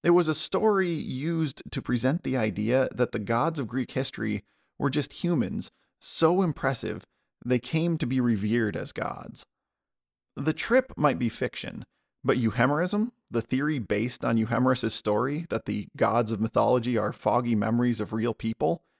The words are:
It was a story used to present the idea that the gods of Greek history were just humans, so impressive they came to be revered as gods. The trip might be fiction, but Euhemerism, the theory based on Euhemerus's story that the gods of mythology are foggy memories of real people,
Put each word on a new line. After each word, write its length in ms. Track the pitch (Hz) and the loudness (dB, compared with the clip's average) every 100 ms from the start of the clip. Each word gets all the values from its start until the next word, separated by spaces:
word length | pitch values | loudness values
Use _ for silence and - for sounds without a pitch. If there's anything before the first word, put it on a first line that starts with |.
It 60 | 170 | 6
was 180 | 175 156 | 4 4
a 80 | 151 | 0
story 540 | - 190 220 196 185 | 0 2 2 2 0
used 680 | 160 - 131 151 165 156 - - | -2 -4 -4 -2 0 -2 -4 -8
to 100 | - | -8
present 400 | - 123 127 165 | -2 0 2 0
the 140 | 135 131 | 0 0
idea 520 | 110 92 107 127 131 | 0 0 2 2 0
that 160 | - 120 | 0 0
the 80 | 110 | 0
gods 400 | 107 117 147 160 | 0 0 0 -2
of 80 | 117 | -4
Greek 240 | 120 123 | -4 -4
history 540 | - 131 - 110 104 _ _ _ _ | -4 -4 -4 -4 -4 _ _ _ _
were 100 | 139 | -2
just 360 | 147 135 - | -2 -4 -4
humans, 480 | 170 165 98 - - _ _ _ | -2 0 0 -4 -8 _ _ _
so 420 | - - 165 180 | -8 2 4 4
impressive 640 | 180 143 139 131 95 92 - _ _ _ | 0 0 -2 -2 -4 -8 -12 _ _ _
they 140 | 120 123 | -2 -2
came 400 | - 135 170 165 | 0 0 0 0
to 80 | 127 | 0
be 140 | 131 | 2
revered 560 | 120 107 104 117 113 - | 2 2 2 2 0 -2
as 160 | - | -8
gods. 520 | - - - - - - _ _ _ _ _ _ _ _ - | -6 -6 -8 -12 -14 -16 _ _ _ _ _ _ _ _ -4
The 160 | 147 | -2
trip 400 | 160 - 247 262 - | -2 2 2 2 0
might 220 | 147 123 | 0 2
be 100 | 120 | -2
fiction, 580 | - 123 - - - - _ _ _ | -2 -6 -6 -12 -12 -14 _ _ _
but 160 | 123 117 | 0 2
Euhemerism, 720 | 113 110 127 147 180 202 233 _ _ | 0 2 2 2 0 0 -2 _ _
the 100 | 117 | -4
theory 380 | - 131 147 147 | -2 -2 0 -2
based 440 | 101 101 123 - | 0 -2 -2 -4
on 120 | 123 113 | 0 2
Euhemerus's 580 | 110 117 127 127 110 | 2 2 2 2 0
story 500 | - - 104 127 147 170 | -2 0 0 0 -4 -4
that 160 | - | -6
the 240 | - 104 - - | -4 -6 -6 0
gods 340 | 107 113 110 | 2 2 0
of 100 | 107 | -2
mythology 560 | 113 - 110 127 120 117 | 0 2 4 4 2 0
are 160 | 101 | -2
foggy 440 | - - 117 120 110 | -2 0 2 2 0
memories 440 | 107 117 123 110 | 2 2 2 0
of 120 | 104 | -2
real 200 | 113 117 | -2 -2
people, 520 | 110 113 113 151 165 _ | -2 -4 -2 -2 -2 _